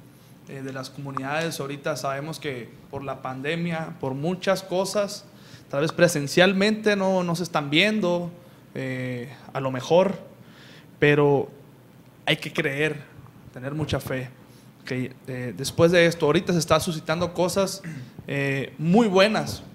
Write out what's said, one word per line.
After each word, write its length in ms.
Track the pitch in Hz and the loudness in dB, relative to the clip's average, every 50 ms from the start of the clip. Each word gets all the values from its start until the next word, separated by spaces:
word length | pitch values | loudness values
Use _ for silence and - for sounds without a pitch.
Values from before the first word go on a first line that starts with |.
| - - - - - - - - - - | -20 -20 -20 -20 -20 -20 -20 -20 -18 -16
eh, 140 | 147 135 | -14 -12
de 100 | 135 135 | -10 -10
las 180 | 131 135 131 131 | -10 -10 -12 -12
comunidades 720 | - - 143 139 135 135 135 135 147 156 165 165 160 - | -12 -12 -10 -10 -8 -8 -6 -4 -4 -2 -2 -2 -4 -6
ahorita 380 | 139 139 143 143 - 165 151 131 | -6 -8 -8 -6 -4 -4 -4 -2
sabemos 420 | - 139 135 139 143 160 160 - | -4 -4 -4 -4 -6 -8 -10 -8
que 300 | - 151 131 120 113 113 - - - - | -8 -8 -8 -8 -10 -12 -16 -20 -18 -12
por 140 | - 139 139 | -12 -10 -8
la 180 | 139 131 127 | -8 -8 -8
pandemia, 760 | - 131 131 131 131 147 165 170 170 175 170 160 160 160 170 - | -8 -8 -8 -6 -4 -4 -4 -2 -2 -4 -4 -4 -6 -8 -8 -6
por 140 | - 135 127 | -6 -6 -4
muchas 500 | 139 143 170 185 180 - 202 190 180 - | -4 -4 -4 -4 -2 0 0 0 0 -2
cosas, 640 | - 175 180 190 185 - 208 202 196 - - - - - - - - - - - - | -2 -2 -2 -2 0 0 -2 -2 -2 -6 -10 -16 -20 -20 -20 -20 -20 -20 -20 -14 -6
tal 120 | - 139 | -2 -2
vez 100 | 151 160 | -2 -2
presencialmente 1040 | - - 175 170 - 151 143 139 - 175 175 190 202 190 196 214 220 214 214 214 208 | 4 4 4 4 4 0 -2 0 4 4 6 6 6 4 2 2 2 2 2 0 2
no, 260 | 202 190 190 190 185 180 | 2 2 2 2 2 2
no 120 | 175 170 | 0 -2
se 80 | 160 180 | -2 -2
están 260 | 165 - 160 147 143 | -2 -2 -2 -2 2
viendo, 640 | 143 156 190 214 214 214 190 175 175 175 175 170 165 - - - - - - - - | 4 4 4 4 2 2 0 0 0 0 -2 -6 -10 -14 -20 -20 -20 -20 -20 -12 -10
eh, 540 | 135 135 131 131 127 127 127 123 123 120 139 127 - - - | -8 -6 -4 -4 -4 -4 -6 -6 -6 -8 -10 -14 -18 -18 -8
a 80 | - 135 | -6 -4
lo 120 | 135 135 | -4 -2
mejor, 440 | 131 127 127 - 160 175 190 196 196 - - - - - - - - - - - - - - - - - | -4 -4 0 4 6 6 6 4 0 -4 -10 -16 -20 -20 -20 -20 -20 -20 -20 -20 -20 -20 -20 -20 -2 2
pero 500 | - 147 147 147 147 143 143 135 - - - - - - - - - - - - - - - - - | 4 6 6 6 6 4 4 2 0 -2 -8 -16 -20 -20 -20 -20 -20 -20 -20 -20 -20 -20 -20 -6 -2
hay 120 | - 151 151 | -2 -2 -2
que 160 | - 151 - | -2 -4 -4
creer, 420 | - 160 147 135 139 151 156 147 143 - - - - - - - - - - - | -2 -2 -2 0 0 0 0 -2 -4 -10 -16 -20 -20 -20 -20 -20 -20 -20 -18 -16
tener 200 | 127 127 135 143 | -12 -10 -8 -6
mucha 260 | 156 151 - - 135 | -4 -4 -2 -2 -4
fe. 300 | - - 135 131 127 127 - - - - - - - - - - - | -2 -4 -6 -6 -6 -10 -12 -18 -20 -20 -20 -20 -20 -20 -20 -20 -10
Que, 280 | - 131 127 127 - - - - - | -6 -6 -4 -4 -6 -8 -14 -14 -12
eh, 260 | 131 127 123 123 104 | -10 -8 -8 -8 -8
después 360 | 87 139 - - - 165 170 | -8 -8 -4 4 4 6 8
de 140 | 180 175 170 | 8 8 6
esto, 220 | 170 165 170 165 147 | 6 4 2 2 2
ahorita 260 | 147 175 170 - 180 | 2 2 2 2 0
se 60 | 170 | 0
está 200 | 147 - 165 156 | 4 4 2 2
suscitando 540 | - - 165 156 - - 156 170 180 170 175 | 2 0 -4 -4 -4 -4 -2 -2 -2 -4 -2
cosas, 500 | 170 175 180 170 196 196 185 185 - - 165 160 131 127 - - - - | 0 -2 0 2 0 0 0 -2 -8 -10 -12 -12 -12 -14 -14 -16 -16 -10
eh, 480 | - 139 139 139 139 135 139 127 - - - | -6 -4 -2 -2 -2 -2 -2 -4 -6 -6 -4
muy 300 | 151 165 175 220 240 214 | 2 4 6 6 6 6
buenas, 560 | 180 190 190 220 214 180 147 - 98 - - - | 6 6 6 6 4 0 -2 -4 -6 -10 -12 -16